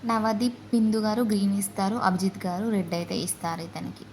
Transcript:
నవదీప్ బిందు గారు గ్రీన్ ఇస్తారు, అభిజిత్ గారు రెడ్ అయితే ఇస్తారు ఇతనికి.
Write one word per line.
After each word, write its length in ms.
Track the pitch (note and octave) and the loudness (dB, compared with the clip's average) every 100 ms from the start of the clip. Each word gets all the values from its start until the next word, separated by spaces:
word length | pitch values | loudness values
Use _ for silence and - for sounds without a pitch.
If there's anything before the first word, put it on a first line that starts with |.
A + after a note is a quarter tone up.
| A#3 | 0
నవదీప్ 560 | A3+ A3 G#3+ A#3+ A#3+ - | 0 2 2 0 -2 0
బిందు 320 | A#3 A3 G#3+ | 4 4 4
గారు 240 | G#3+ G#3+ | 2 2
గ్రీన్ 360 | A#3 G#3 G3 G3 | 2 2 2 2
ఇస్తారు, 380 | G3 - G3 A3+ | -2 0 0 2
అభిజిత్ 440 | - F3+ F#3+ - | 2 4 2 0
గారు 220 | F#3+ F3+ A3+ | -4 -2 0
రెడ్ 240 | G#3 E3+ | 0 0
అయితే 240 | E3+ F3 F#3 | -2 -2 -4
ఇస్తారు 440 | F3+ - E3+ E3+ | -4 -4 -4 -6
ఇతనికి. 440 | E3 - F3 F#3 - | -8 -8 -10 -12 -16